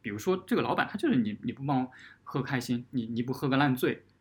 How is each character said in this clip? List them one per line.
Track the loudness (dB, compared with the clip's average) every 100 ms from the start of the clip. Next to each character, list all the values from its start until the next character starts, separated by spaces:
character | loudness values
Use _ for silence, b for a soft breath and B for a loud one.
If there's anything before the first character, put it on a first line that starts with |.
比 | -8
如 | -4
说 | 0 -2 0
这 |
个 | 0
老 | 2
板 | 0 -2
他 | 0
就 | 2
是 | 4
你， | 2 0
你 | -6
不 | -4
帮 | 0 0
我 | 0 b b b
喝 | -6 -4
开 | -2 -2
心， | 0 -2 -2
你， | -4 -2
你 | -4
不 | -2
喝 | -2 0
个 | 4
烂 | 4
醉 | 4 0 -2 -8 _